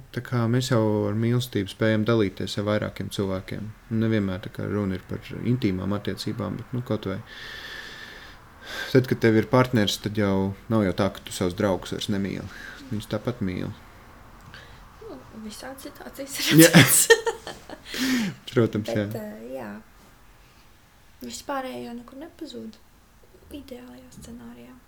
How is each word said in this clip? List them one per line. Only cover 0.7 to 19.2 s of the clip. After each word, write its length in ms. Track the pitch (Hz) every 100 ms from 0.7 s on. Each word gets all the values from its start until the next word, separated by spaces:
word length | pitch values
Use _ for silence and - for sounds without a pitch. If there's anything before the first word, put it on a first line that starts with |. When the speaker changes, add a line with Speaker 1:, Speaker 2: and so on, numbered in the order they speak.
Speaker 1:
jau 80 | 123 110 107
ar 100 | 101
mīlestību 560 | 104 117 123 123 104 98
spējam 320 | - 110 110
dalīties 520 | 107 117 101 - 95 -
ar 80 | 104
vairākiem 440 | 107 104 - 98
cilvēkiem. 580 | - 98 95 - 98 104 -
Nu, 160 | - 113
nevienmēr 400 | 113 110 98 92
tā 80 | 113
kā 160 | - 104
runa 320 | 101 101 92
ir 60 | -
par 160 | 101 - 90
intīmām 560 | 90 123 113 92 95
attiecībām, 640 | 101 - 98 - 107 101 98
bet, 160 | -
nu, 80 | 123
kaut 240 | 123 107 98
vai 140 | 98 - - - - - - - - - - - - - - - - -
tad, 200 | 131 131
kad 160 | 117
tev 160 | 117 110
ir 80 | 107
partneris, 540 | 127 127 120 98 -
tad 160 | 110 104
jau 320 | 101 95 98 101 -
nav 160 | 113
jau 140 | 101 87
tā, 80 | 98
ka 140 | -
tu 120 | - -
savus 160 | 92
draugus 400 | 87 104 90 -
vairs 160 | 85 -
nemīli. 380 | 101 98 98 95 - - - -
Viņus 220 | 104 -
tāpat 300 | 107 - 110
mīli. 320 | 95 90 95 101 - - - - - - - - - - - -
Speaker 2:
Nu, 220 | 427 277 - 220
visādi 480 | 214 208 - 269 294
situācijas 480 | - - - 269 -
Speaker 1:
Jā. 140 | 277 151
Speaker 2:
ir 80 | 165
redzētas. 360 | 160 127 - - 453 - - - - - -
<laughs> 680 | - - 262 254 208 139 -
Speaker 1:
Protams, 400 | 127 113 - 113
Speaker 2:
Bet, 240 | 113 101
Speaker 1:
jā. 80 | 110